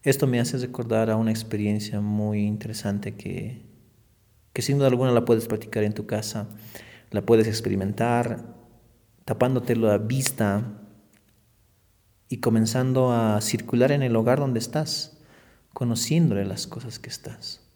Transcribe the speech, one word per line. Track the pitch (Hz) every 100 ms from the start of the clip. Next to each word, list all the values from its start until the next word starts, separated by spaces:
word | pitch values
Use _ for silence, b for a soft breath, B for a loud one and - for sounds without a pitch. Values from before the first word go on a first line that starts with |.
Esto | - 135 139
me | 123
hace | 117 131
recordar | 123 - 117 113 113
a | 110
una | 110
experiencia | 110 113 104 104 104 104 104
muy | 104 104 107 104
interesante | 104 113 110 110 104 101 101
que, | 110 - 95 107 131 - - _ _ _ _ _ _ _
que | -
sin | 120 139
duda | 135
alguna | 123 127
la | 120
puedes | 120 113 113
practicar | 107 - 110
en | 104
tu | 107 104
casa, | 104 - 110 104 B B B B B B
la | 104 -
puedes | 113 110
experimentar | 107 98 98 98 107 117 120 117 - - - - - _ _ _ _
tapándote | - 117 123 127 -
la | 113 110 104
vista | 110 135 127 - 104 101 120 - - - _ _ _ _ _ _ _ _ _ _ _ _ _
y | 123
comenzando | - 113 110 123 131 127 127
a | 117 110 107
circular | - 107 - 120 127
en | 143
el | 131
hogar | 113 110 131
donde | 139 120
estás, | - 151 156 - - b b b b b b
conociéndole | - 123 117 - 160 160 98
las | 95 101 -
cosas | 120 120 -
que | -
estás. | - 127 117 - - _